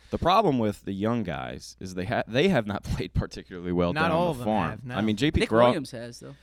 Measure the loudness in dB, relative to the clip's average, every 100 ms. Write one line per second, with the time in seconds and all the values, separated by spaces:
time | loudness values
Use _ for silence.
0 | -8 -2 2 4 4 2 0 -2 -6 -4
1 | -2 -2 -4 -6 -8 -10 -14 -14 -10 -6
2 | -4 -2 -2 2 4 2 0 -4 -2 -4
3 | -2 -4 -4 -6 -12 -8 -2 2 2 2
4 | 0 2 0 -2 -2 0 -2 -6 -8 -2
5 | 0 2 2 2 2 6 6 4 -4 -12
6 | -14 -14 -18 -18